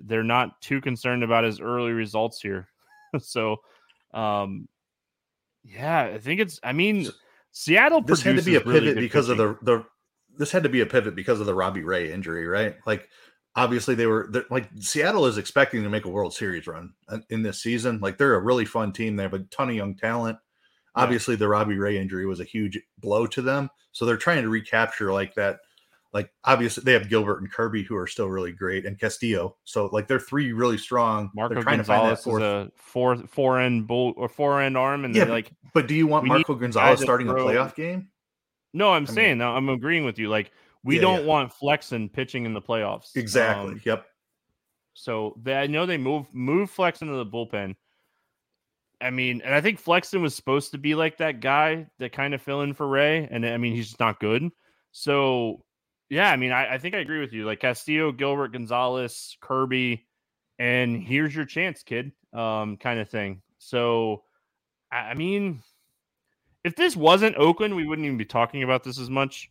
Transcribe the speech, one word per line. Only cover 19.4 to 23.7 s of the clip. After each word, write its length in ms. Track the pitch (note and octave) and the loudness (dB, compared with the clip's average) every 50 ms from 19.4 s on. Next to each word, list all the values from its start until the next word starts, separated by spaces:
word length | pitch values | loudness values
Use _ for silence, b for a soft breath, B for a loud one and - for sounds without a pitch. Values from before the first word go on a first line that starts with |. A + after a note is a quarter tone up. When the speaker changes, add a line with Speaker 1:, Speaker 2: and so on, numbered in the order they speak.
Speaker 2:
ton 300 | F#2+ - - - C3+ B2+ | -8 -8 -6 -4 -4 -2
of 40 | A#2 | -2
young 220 | G#2+ G2+ G2+ G2 | -4 -4 -6 -6
talent. 420 | F#2+ A2+ A2+ A#2 A#2+ A2+ A2+ A2 - _ _ _ _ _ _ _ _ _ _ _ | -4 -4 -2 -2 -2 -2 -4 -6 -8 _ _ _ _ _ _ _ _ _ _ _
Speaker 1:
Yeah. 80 | B2 B2+ | 0 2
Speaker 2:
Obviously, 340 | B2 B2 A2+ - C3 A#2 | 2 2 0 0 0 0
the 120 | G#2 G#2+ G#2 | 2 2 2
Robbie 300 | G#2 G#2 G#2+ G#2 G2+ G2 | 4 2 2 0 0 0
Ray 200 | G2+ G2+ G#2 G2 | 0 0 0 -2
injury 280 | F#2+ F#2+ F#2+ F#2 F#2+ | -2 -4 -4 -4 -4
was 140 | G2 F#2 E2+ | -4 -4 -6
a 40 | F2+ | -8
huge 340 | - - A2 G#2 G2 G2 G#2 - _ _ - | -8 -4 -4 -4 -4 -4 -8 -12 _ _ -10
blow 280 | - G#2 G2+ A2 A#2+ A2+ | -2 0 2 2 2 0
to 140 | - C#3 B2 | -2 -2 -2
them. 280 | C3 C#3 C#3+ C#3 C3+ | 0 0 0 -2 -4